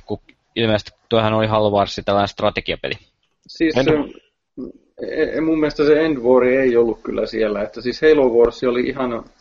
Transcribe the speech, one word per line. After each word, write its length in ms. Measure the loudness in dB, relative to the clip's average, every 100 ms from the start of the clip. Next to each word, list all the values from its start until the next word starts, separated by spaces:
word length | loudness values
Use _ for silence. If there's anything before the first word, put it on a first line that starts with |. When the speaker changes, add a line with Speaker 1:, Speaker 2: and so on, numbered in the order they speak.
| -8
Speaker 1:
kun 140 | -12 _ _ _ -2
ilmeisesti 360 | 0 0 -2 _ -2
tuohan 240 | 0 2
oli 140 | 0 0
Halo 240 | 0 2
Wars 300 | 2 0 -4 -2
tällainen 220 | 0 0
strategiapeli. 640 | -2 -4 -2 -6 -6 -6 -10 _ _ _ _ -14
Speaker 2:
Siis 280 | -4 -2 0
Speaker 3:
End- 60 |
Speaker 2:
se, 360 | 0 0 -2 -12 _ _ _ -16 -16 -18 _ -14 -8
e-, 300 | -4 -4 -2
e-, 40 |
mun 180 | -2 0
mielestä 260 | -2 0 2
se 200 | 4 2
End 120 | 0
War 260 | 2 4
ei 340 | 4 2 2 2
ollut 240 | 2 -2
kyllä 220 | -6 -6 -4
siellä, 360 | -2 -2 -2
että 200 | -6 -8
siis 200 | -8 0
Halo 280 | 2 4 4
Wars 340 | 4 2 2
oli 240 | -2 -2 -4
ihan, 340 | -4 -6 -6 -12 _